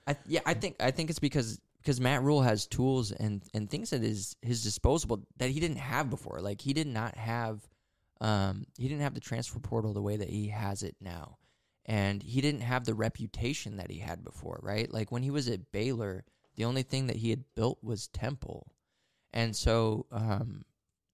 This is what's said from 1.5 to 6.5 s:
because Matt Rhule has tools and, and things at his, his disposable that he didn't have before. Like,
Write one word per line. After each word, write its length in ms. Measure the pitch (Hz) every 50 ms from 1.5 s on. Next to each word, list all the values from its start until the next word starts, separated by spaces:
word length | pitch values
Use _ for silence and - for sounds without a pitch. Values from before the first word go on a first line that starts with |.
| - - - _ _ _
because 220 | - 147 131 120
Matt 220 | 127 123 143 127
Rhule 180 | 131 143 151 143
has 240 | 131 120 107 104 -
tools 460 | - - - 127 135 131 131 117 98
and, 300 | - - 110 107 104 98 - -
and 160 | - 110 104 101
things 220 | - 170 226 -
at 80 | - 123
his, 340 | 113 113 107 98 98 - - -
his 240 | - 117 120 113 113
disposable 640 | 107 101 - - 120 147 170 - 110 117 101 - - _
that 140 | - 123 127
he 100 | 135 156
didn't 160 | 170 165 151 143
have 300 | 135 127 117 135 147 123
before. 320 | 107 - - - - 67
Like, 200 | 92 101